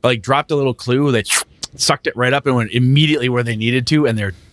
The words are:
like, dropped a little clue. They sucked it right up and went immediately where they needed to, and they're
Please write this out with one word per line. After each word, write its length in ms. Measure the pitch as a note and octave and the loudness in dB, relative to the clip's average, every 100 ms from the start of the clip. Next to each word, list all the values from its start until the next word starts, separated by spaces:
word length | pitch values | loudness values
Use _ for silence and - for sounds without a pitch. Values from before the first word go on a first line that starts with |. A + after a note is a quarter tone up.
like, 180 | B2 B2 | 0 -2
dropped 300 | G2 C#3 D3+ | 0 -2 0
a 60 | D3 | -2
little 180 | C3+ | -2
clue. 360 | A#2+ - B2+ C#3+ | -4 -2 0 2
They 140 | A#2 G2+ - - _ - - | 0 0 -4 -4 _ -16 -6
sucked 320 | - C#3+ - | -2 -2 -2
it 80 | - | -2
right 160 | B2 | 0
up 140 | C#3 C#3+ | 0 0
and 100 | B2+ | 0
went 160 | A2 | 0
immediately 560 | A#2 B2+ C#3 D#3 D3+ B2 | 2 4 4 4 2 0
where 160 | B2 | -2
they 100 | A#2+ | -2
needed 320 | A2 A2+ B2+ A#2+ | -2 0 -2 0
to, 180 | D#3 C#3+ | 0 2
and 120 | A2 | 0
they're 160 | G2+ F2+ - | -4 -8 -20